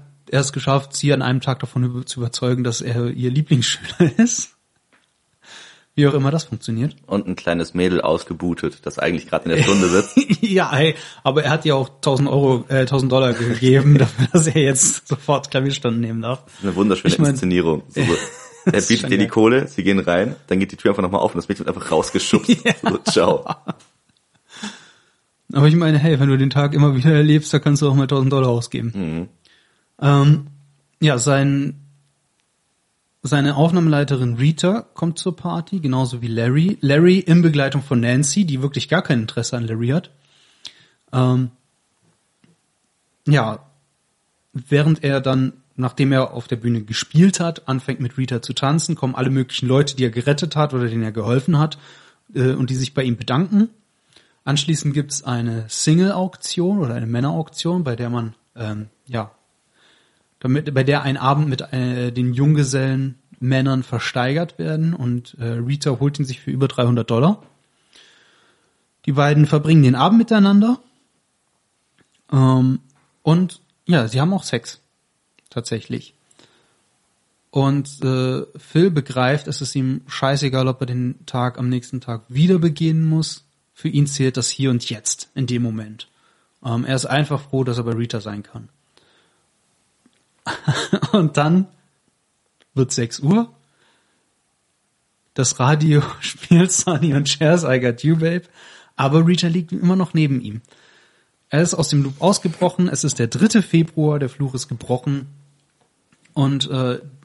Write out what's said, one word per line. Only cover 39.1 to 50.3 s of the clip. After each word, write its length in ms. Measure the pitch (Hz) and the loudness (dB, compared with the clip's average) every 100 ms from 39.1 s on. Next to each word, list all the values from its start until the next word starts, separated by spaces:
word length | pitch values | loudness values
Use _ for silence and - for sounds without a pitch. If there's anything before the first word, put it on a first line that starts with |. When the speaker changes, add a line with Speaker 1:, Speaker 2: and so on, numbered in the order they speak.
| 127 | -2
Speaker 1:
Interesse 360 | 110 - 110 120 | -2 -6 -6 -6
an 80 | 113 | -6
Larry 220 | 113 120 | -2 0
hat. 220 | 156 - _ _ _ _ _ - - _ _ _ | -2 -4 _ _ _ _ _ -20 -20 _ _ _
Ähm, 380 | 127 127 127 127 - _ _ _ _ _ _ _ _ _ _ _ _ _ _ _ _ - | 0 2 2 -2 -8 _ _ _ _ _ _ _ _ _ _ _ _ _ _ _ _ 0
ja, 380 | 143 110 107 - _ _ _ _ _ _ _ _ | 2 2 -6 -14 _ _ _ _ _ _ _ _
während 500 | 139 - 143 147 156 | -16 -2 2 2 2
er 160 | 139 139 | 0 0
dann, 320 | 131 131 131 - _ - | 0 0 -2 -4 _ -6
nachdem 360 | 127 - 139 | -6 0 2
er 200 | 135 131 | 2 0
auf 160 | 120 - | -6 -8
der 80 | 113 | -4
Bühne 260 | 120 117 | -2 -2
gespielt 560 | 104 113 - 156 190 - | -4 -8 -2 4 4 4
hat, 280 | 170 160 - | -4 -4 -6
anfängt 320 | 131 - 127 | -6 -4 -6
mit 160 | 123 - | -6 -4
Rita 240 | 127 120 | -4 -4
zu 100 | - | -6
tanzen, 420 | - 139 160 165 160 | -4 0 0 0 -4
kommen 180 | 127 | -4
alle 160 | 127 135 | -2 0
möglichen 360 | 135 127 - 123 | 0 -2 -4 2
Leute, 280 | 131 143 - | 2 2 0
die 80 | |
er 60 | 127 | -2
gerettet 460 | 120 143 | 0 0